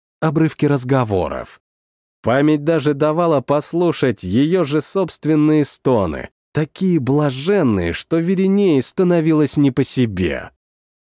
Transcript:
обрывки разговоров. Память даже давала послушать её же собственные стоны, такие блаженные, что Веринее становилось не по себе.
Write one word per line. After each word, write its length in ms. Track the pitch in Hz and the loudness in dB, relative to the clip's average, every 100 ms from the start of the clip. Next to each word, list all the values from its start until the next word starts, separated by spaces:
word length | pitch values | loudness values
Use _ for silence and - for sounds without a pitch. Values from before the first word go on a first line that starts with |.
| _ _ | _ _
обрывки 460 | 160 156 160 - 147 | -2 0 0 0 0
разговоров. 960 | 139 127 135 113 95 76 64 - - _ _ _ _ _ _ | 0 0 0 0 -2 -2 -6 -12 -18 _ _ _ _ _ _
Память 420 | 113 131 151 151 | 0 2 2 2
даже 300 | 143 165 139 | 0 0 0
давала 480 | 139 151 156 170 143 | 0 0 0 0 0
послушать 800 | - 147 - 165 175 - 135 110 | 0 -2 -2 -2 0 0 -2 -2
её 420 | 90 107 151 185 | -2 0 2 0
же 180 | 143 151 | 0 -2
собственные 840 | - 196 180 - 147 156 151 151 139 | -2 -4 -4 -4 -2 2 2 2 0
стоны, 640 | - 139 120 92 67 - _ _ | -2 0 0 0 -4 -12 _ _
такие 460 | 143 156 - 190 165 | -6 -6 -4 0 0
блаженные, 920 | 123 147 147 131 156 202 135 98 85 | 0 0 0 -2 -2 0 2 0 -2
что 280 | 85 - 165 | -4 -4 -2
Веринее 640 | 170 190 190 196 196 139 | 0 0 2 2 2 2
становилось 720 | - - 185 175 160 156 147 - | 0 0 2 2 2 2 2 2
не 140 | 143 | 2
по 120 | 127 | 2
себе. 680 | 131 - 117 92 87 65 - - _ _ _ _ | -2 0 -2 -2 -4 -4 -10 -20 _ _ _ _